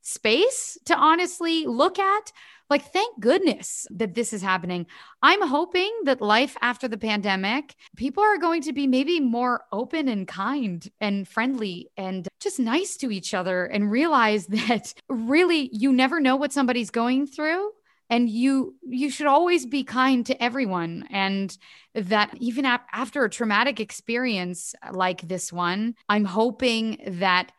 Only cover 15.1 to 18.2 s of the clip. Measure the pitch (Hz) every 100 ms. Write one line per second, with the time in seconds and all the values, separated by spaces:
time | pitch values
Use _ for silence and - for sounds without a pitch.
15.1 | 247 226 294 359 330 254 214 269 254 262
16.1 | 330 262 269 285 - 254 247 202 233 240
17.1 | 262 277 - 311 349 415 - _ _ _
18.1 | 240